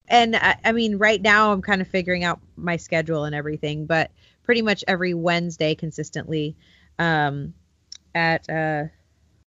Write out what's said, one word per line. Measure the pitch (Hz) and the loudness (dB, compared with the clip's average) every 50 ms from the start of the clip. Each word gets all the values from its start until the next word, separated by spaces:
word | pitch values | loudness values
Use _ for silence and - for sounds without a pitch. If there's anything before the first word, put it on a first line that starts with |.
| _ - | _ 4
and | 226 240 233 226 226 | 4 4 6 4 2
I, | - - 185 - - - | 2 4 4 2 2 0
I | 220 | 0
mean, | 226 233 226 220 208 190 | 0 2 0 0 0 2
right | 214 214 220 180 | 2 2 2 2
now | 190 220 208 214 214 214 | 4 4 4 6 6 4
I'm | 208 190 | 2 0
kind | 180 - 202 185 | 0 0 0 0
of | 185 - | 0 -2
figuring | - 190 175 180 180 175 175 | -2 -4 -2 -2 -2 -2 0
out | 175 160 - - _ _ | -2 -2 -4 -8 _ _
my | - 156 175 170 165 | -8 -6 -4 -4 -4
schedule | - - 180 165 156 160 165 151 147 | -4 -2 -2 -2 -2 -2 -2 -4 -2
and | 151 147 | -4 -6
everything, | 147 143 151 151 151 - 147 147 151 156 151 | -6 -6 -6 -8 -6 -6 -6 -6 -6 -4 0
but | 165 160 - - - _ _ _ _ _ _ | 0 0 0 -2 -6 _ _ _ _ _ _
pretty | - 240 233 | 0 0 2
much | 220 214 202 - - - | 2 0 0 0 0 -2
every | 196 175 180 180 175 | -2 0 0 -2 -2
Wednesday | 170 165 175 170 170 170 175 160 - 160 156 160 | 0 0 0 0 0 -2 -4 -4 -2 0 0 0
consistently, | - - 160 - - 156 - - 156 - - 160 156 151 151 156 - _ _ _ _ _ _ _ - | -2 -4 -8 -8 -8 -10 -8 -8 -10 -8 -4 -4 -4 -4 -4 -6 -10 _ _ _ _ _ _ _ -2
um, | 170 165 160 151 147 143 139 143 139 160 - - _ _ _ _ _ _ - - _ _ - | 0 0 2 2 2 0 -2 -4 -8 -10 -14 -18 _ _ _ _ _ _ -20 -20 _ _ -4
at, | 170 165 165 165 - - - | -2 0 0 0 -2 -4 -6
uh, | 156 160 156 156 156 147 147 156 - _ _ _ _ _ _ _ _ _ _ _ _ | -4 -2 -2 -2 -2 -4 -4 -8 -10 _ _ _ _ _ _ _ _ _ _ _ _